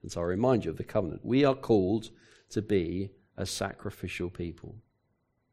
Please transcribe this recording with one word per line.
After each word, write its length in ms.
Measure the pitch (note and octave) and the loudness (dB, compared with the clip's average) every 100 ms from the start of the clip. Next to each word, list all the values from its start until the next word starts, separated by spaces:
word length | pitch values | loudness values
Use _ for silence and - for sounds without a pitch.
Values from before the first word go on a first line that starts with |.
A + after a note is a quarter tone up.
And 100 | - | -10
so 80 | - | -6
I 40 | |
remind 400 | E2+ F#2 B2 B2 | -2 2 4 2
you 60 | E2+ | 0
of 60 | D#2 | -6
the 80 | |
covenant. 400 | - A2 F#2 - | -4 -2 -2 -4
We 200 | - B2+ | 0 4
are 120 | C#3+ C3+ | 4 2
called 540 | - A2 F#2 A2 - - _ - _ | 4 4 4 0 -4 -18 _ -20 _
to 120 | - | -6
be 480 | G#2 G2+ E2 F2 F#2+ _ _ - | 2 2 2 -2 -6 _ _ -10
a 80 | |
sacrificial 880 | G2+ - G2+ - G2+ - F2+ - F2 | -8 -4 -6 -6 -12 -8 -10 -6 -8
people, 460 | - F2 E2+ - G#2 _ _ _ _ _ _ _ | -6 -8 -8 -16 -18 _ _ _ _ _ _ _